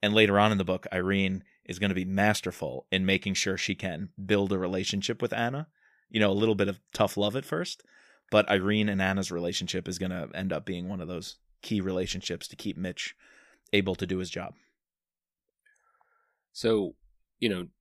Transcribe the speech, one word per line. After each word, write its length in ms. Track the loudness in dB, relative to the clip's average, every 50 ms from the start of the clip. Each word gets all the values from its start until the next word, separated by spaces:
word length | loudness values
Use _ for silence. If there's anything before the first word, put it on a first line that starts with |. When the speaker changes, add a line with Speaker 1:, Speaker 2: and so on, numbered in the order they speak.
| 0
Speaker 1:
And 100 | 4 6
later 240 | 8 8 8 8 6
on 140 | 6 6
in 60 | 6 4
the 80 | 2
book, 200 | 0 -2 -2 -4 -4 -4
Irene 500 | -2 0 2 2 2 2 0 0 -4 -6 _ _ _ _
is 140 | -10 -6 -2
gonna 160 | 0 0 0
be 100 | 0 -2
masterful 800 | 0 2 2 4 4 2 2 -2 -6 -6 -6 -6 -6 -6 -8 -6 -2
in 140 | 0 0 2
making 280 | 4 2 2 2 0 -2
sure 220 | 0 0 0 -2 -2
she 160 | -2 -4 -4
can 360 | -4 -4 -6 -6 -6 -8 -10 _ -6 -2
build 280 | 2 2 2 2 2
a 80 | 0 0
relationship 600 | 0 -2 -2 -2 -2 -2 -2 -2 -2 -4 -4 -2
with 120 | -4 -4 -2
Anna. 340 | -2 -2 -2 -4 -6 -10 -12 _ _ _ _ _ _ _ _
You 120 | 0 2
know, 100 | 2 4
a 20 | 4
little 220 | 4 4 4 4
bit 140 | 4 2 0
of 100 | -2 -6 _ _ 0
tough 240 | 0 2 2 2 0
love 180 | -2 -2 -2
at 80 | -4 -6
first, 400 | -6 -4 -4 -4 -6 -8 -14 _ _ _ _ _ _ _ _ _ 2
but 160 | 4 4 4 6
Irene 380 | 4 2 4 2 2 2 2 2
and 140 | 2 2
Anna's 280 | 2 2 0 0 -2 -2
relationship 600 | -4 -4 -4 -2 -4 -4 -4 -4 -4 -6 -4 -6
is 100 | -6 -6
gonna 300 | -4 -6 -6 -6 -8 -8 -8
end 200 | -6 -4 -4 -4
up 120 | -4 -4
being 220 | -6 -6 -6 -6 -6
one 140 | -6 -8
of 80 | -8 -8
those 260 | -8 -8 -10 -12 -14 _ _ _ _ _
key 200 | -6 -2 -2 0
relationships 680 | 0 0 0 -2 -2 -2 -4 -6 -6 -6 -8 -8 -10 -12
to 80 | -14
keep 220 | -10 -8 -8 -6 -6
Mitch 360 | -6 -6 -6 -8 -10 -10 -12 _ _ -20 -20 -20 -20 _ _ _ _ _ 2
able 200 | 2 2 2 -2
to 120 | -2 -2 -4
do 120 | -2 -4
his 100 | -4 -6
job. 240 | -8 -8 -8 -10 -12 _ _ _ _ _ _ _ _ _ _ _ _ _ _ _ _ _ _ _ _ _ _ _ _ _ _ _ _ _ _ _ _ _ _ _ _ _ _ _ -8
Speaker 2:
So, 420 | -2 2 2 2 2 2 0 -6 _ _ _ _ _ _ _ _ -2
you 100 | 0 0
know, 180 | 0 -2 -6 -10 _ _